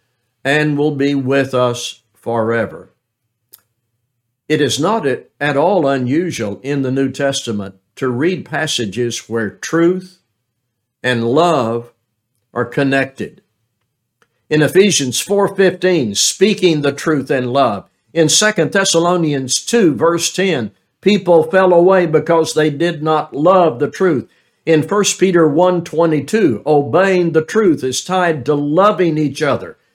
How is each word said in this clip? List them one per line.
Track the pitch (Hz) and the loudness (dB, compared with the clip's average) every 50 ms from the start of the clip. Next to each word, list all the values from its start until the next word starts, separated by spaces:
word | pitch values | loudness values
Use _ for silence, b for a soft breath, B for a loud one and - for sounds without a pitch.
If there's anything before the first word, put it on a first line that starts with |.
| _ _ _ _ _ _ _ _ _ | _ _ _ _ _ _ _ _ _
and | 135 143 151 151 151 147 143 | 0 0 2 0 0 0 0
will | 147 156 151 | 0 -2 0
be | 135 139 143 143 | 0 -2 0 0
with | 139 131 127 135 139 131 131 135 | -2 -2 0 0 0 0 0 0
us | 123 127 123 120 - - - - - _ _ _ | 0 0 0 -2 -4 -8 -12 -14 -16 _ _ _
forever." | _ _ 117 117 117 110 113 117 113 107 82 78 82 92 - _ _ _ _ _ _ _ _ _ _ _ _ - _ _ _ _ _ _ _ _ _ _ _ _ _ _ _ _ _ _ - | _ _ -6 -4 -2 -2 -2 -2 -2 -4 -4 -8 -16 -20 -20 _ _ _ _ _ _ _ _ _ _ _ _ -20 _ _ _ _ _ _ _ _ _ _ _ _ _ _ _ _ _ _ -4
It | 151 147 | -2 0
is | 151 123 - 131 | 0 -2 0 -2
not | 151 190 226 226 170 139 | 0 0 0 0 0 -2
at, | - - - _ _ _ | -4 -4 -8 _ _ _
at | 143 147 135 139 | -4 -2 0 2
all | 156 185 208 180 147 139 | 2 2 2 2 0 0
unusual | 139 131 127 123 135 160 185 175 127 - 113 101 101 - | 0 -2 -2 -2 -2 -2 -2 -4 -6 -6 -6 -8 -8 -10
in | - 139 143 139 135 | -8 -6 -4 -4 -2
the | 127 | -2
New | 131 135 139 127 | -2 -2 -2 -2
Testament | - - 143 139 139 - - 117 107 104 98 101 - _ _ _ _ | -2 -4 -4 -2 -2 -4 -6 -6 -6 -6 -8 -10 -14 _ _ _ _
to | - 131 127 | -6 -4 -4
read | 120 120 151 180 185 143 110 | -2 -2 -2 -2 -2 -4 -8
passages | - 151 143 156 - - - 117 101 90 120 120 120 117 - - - | -8 -6 -6 -4 -4 -4 -6 -6 -6 -4 -4 -4 -4 -6 -8 -10 -6
where | 113 113 110 98 | -6 -4 -4 -4
truth | - - - - - 165 170 170 185 185 185 - - _ _ _ _ _ _ _ _ _ _ _ _ _ _ _ _ _ | -6 -10 -10 -4 0 2 2 2 2 0 -6 -12 -20 _ _ _ _ _ _ _ _ _ _ _ _ _ _ _ _ _
and | - 127 123 117 113 | -4 -2 -2 0 0
love | 117 127 156 175 175 160 139 117 113 113 120 120 - _ _ _ _ _ _ _ _ _ _ _ _ _ | 0 0 2 2 2 0 0 -2 -2 -4 -6 -8 -12 _ _ _ _ _ _ _ _ _ _ _ _ _
are | 120 120 | -6 -6
connected. | 120 - 160 139 135 135 139 131 131 - - 95 - - _ _ _ _ _ _ _ _ _ _ _ _ _ _ _ _ _ _ _ _ _ _ _ | -4 -2 -2 -2 0 0 -2 -2 -4 -6 -10 -12 -12 -12 _ _ _ _ _ _ _ _ _ _ _ _ _ _ _ _ _ _ _ _ _ _ _
In | 151 156 | 0 0
Ephesians | 147 127 - 185 202 202 165 - 139 127 120 - | 0 2 4 4 4 4 2 0 -2 -2 -4 -6
four | - - 202 202 196 - | -4 -2 0 0 0 0
fifteen, | 190 190 196 185 185 180 - 185 180 160 127 107 98 | 0 2 2 2 2 0 0 0 0 0 0 -2 -2
speaking | - - - - - 190 214 196 - 185 175 160 147 | -2 -2 -4 0 0 0 0 2 2 2 2 2 2
the | 143 131 | 0 -2
truth | - - - 165 156 139 127 - | -4 -2 -2 -2 -2 -2 -2 -2
in | 147 131 127 120 | -2 -2 -2 -2
love. | 123 139 135 117 101 95 - _ _ _ _ _ - | 0 0 0 0 0 -4 -8 _ _ _ _ _ 0
In | 165 160 156 | 0 2 2
Second | - - 214 214 208 - 156 143 - | 2 2 2 0 0 0 -2 0 0
Thessalonians | 202 190 - - - 170 175 180 180 165 151 147 135 131 120 - - - | 0 0 2 0 0 2 2 0 0 0 -2 -2 -4 -4 -4 -6 -6 -4
two, | - 226 240 202 160 135 | 0 2 2 4 2 2
verse | 107 151 165 170 165 165 - - | 2 0 0 0 0 -4 -4 -4
ten, | - 196 190 165 131 110 104 - _ _ _ _ _ | -2 -2 0 -2 -2 -4 -6 -10 _ _ _ _ _
people | - 196 208 190 190 180 170 165 160 | 0 0 2 2 2 4 4 4 4
fell | - - 185 190 185 | 4 2 4 4 6
away | 180 170 175 190 190 185 175 | 6 6 6 6 4 4 2
because | 160 151 151 - - 170 165 160 - - | 2 0 0 2 2 2 2 0 0 0
they | 156 156 156 | 0 0 0
did | 143 139 165 175 160 147 | 0 -2 -2 -2 -2 -4
not | 151 156 156 151 147 - 113 | -2 -2 -2 -2 -2 -4 -6
love | 139 151 180 190 185 175 160 - - | 0 2 4 4 6 4 2 2 -2
the | 151 143 | -4 -4
truth. | - - 190 185 151 120 - - _ _ _ _ _ _ _ | -2 -2 0 0 0 0 -4 -8 _ _ _ _ _ _ _
In | 160 160 156 147 | 2 2 2 2
First | - 196 208 196 - - - | 0 0 0 0 -2 0 0
Peter | 180 190 175 175 165 151 | 0 2 4 4 4 4
one | 139 160 180 180 180 175 175 | 4 4 2 2 2 0 -4
twenty-two, | - - 156 170 165 156 147 - - - 226 202 147 113 101 - | -4 -2 0 0 2 0 -2 -2 -2 0 2 2 2 0 -2 -2
obeying | 147 151 147 139 117 127 175 196 196 190 180 175 165 | 0 0 0 0 2 2 2 2 2 2 2 0 2
the | 147 160 | 0 0
truth | 156 - - 220 220 180 147 - 127 | -2 0 -2 0 2 2 2 0 -2
is | 131 123 - - | -4 -6 -6 -6
tied | - 185 185 180 175 156 143 113 147 | -2 -2 0 0 0 -2 -2 -2 -2
to | 147 | -2
loving | 143 147 143 151 180 196 208 196 160 185 165 156 151 | -2 -2 0 2 4 4 4 2 2 0 0 0 0
each | 151 135 - - | -2 -2 -2 -2
other. | 151 143 120 - 92 85 78 _ _ _ _ | -2 -2 -2 -2 -6 -12 -16 _ _ _ _